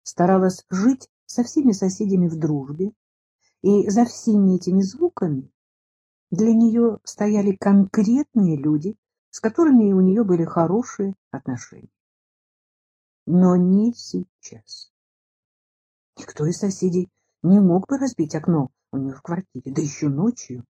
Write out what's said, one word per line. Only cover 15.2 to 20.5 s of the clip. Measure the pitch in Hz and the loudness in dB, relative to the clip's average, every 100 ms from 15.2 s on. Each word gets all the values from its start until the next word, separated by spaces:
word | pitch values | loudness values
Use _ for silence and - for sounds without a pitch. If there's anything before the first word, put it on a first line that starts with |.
| _ _ _ _ _ _ _ _ _ - | _ _ _ _ _ _ _ _ _ -20
Никто | - - 151 | -18 -6 -6
из | 175 | -4
соседей | 202 185 185 180 180 _ _ _ | -6 -4 -2 -2 -6 _ _ _
не | 165 202 | 2 4
мог | 190 175 196 | 6 2 -2
бы | 269 | -4
разбить | 269 - 151 156 | -4 -4 -6 -4
окно | 151 165 127 - _ | -2 0 -2 -8 _
у | 135 | -8
нее | 135 131 | -8 -10
в | |
квартире, | - 170 - 127 131 | -10 -10 -10 -16 -8
да | 135 | -6
еще | 151 - 147 | -6 -4 -4
ночью, | 139 220 - - | -2 -2 -4 -12